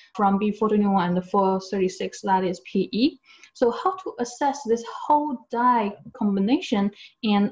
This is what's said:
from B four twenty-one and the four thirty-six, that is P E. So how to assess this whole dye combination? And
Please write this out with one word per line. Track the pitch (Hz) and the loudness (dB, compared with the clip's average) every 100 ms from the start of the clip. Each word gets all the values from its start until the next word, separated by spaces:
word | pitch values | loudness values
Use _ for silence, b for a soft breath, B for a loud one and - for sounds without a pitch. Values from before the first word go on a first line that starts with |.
| B - | B -2
from | 202 196 | 0 2
B | 208 | 0
four | 202 214 | 0 2
twenty-one | 208 202 196 175 | 2 2 2 2
and | |
the | 180 | -2
four | 180 202 190 190 | 0 0 2 0
thirty-six, | 190 196 185 - 190 - | -2 -2 -2 -4 -10 -6
that | 202 190 | 0 0
is | 185 185 | 0 -6
P | - 196 - | -4 -2 -2
E. | 202 277 - B B B | 0 0 -2 B B B
So | - 240 | 0 0
how | 233 381 381 | 2 -2 -4
to | - - | -10 -8
assess | 240 - 285 269 | -8 -2 -2 -2
this | 214 226 226 - - | -2 -2 -2 -12 2
whole | 294 294 247 - | 2 2 -6 -6
dye | 233 240 240 202 - - - | 0 2 2 0 -6 -18 -2
combination? | 208 196 196 311 - 202 202 B B B | 0 2 2 2 2 0 0 B B B
And | 220 208 202 | 0 2 2